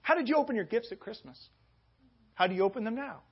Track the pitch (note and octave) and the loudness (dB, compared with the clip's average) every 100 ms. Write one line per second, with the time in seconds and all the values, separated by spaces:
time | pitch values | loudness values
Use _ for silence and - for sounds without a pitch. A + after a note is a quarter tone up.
0 | - E4+ B3+ D4+ C#4+ A3+ E3+ A3+ A#3 G3 | 4 2 4 2 2 -2 -2 -4 -4 -14
1 | - A3 C3+ C4+ - _ _ _ _ _ | -14 -16 -18 -20 -20 _ _ _ _ _
2 | _ _ _ - F#3 F#3 F#3+ G3 A3 A#3 | _ _ _ 0 2 4 2 2 -6 -4
3 | C#4 D3+ _ | -6 -10 _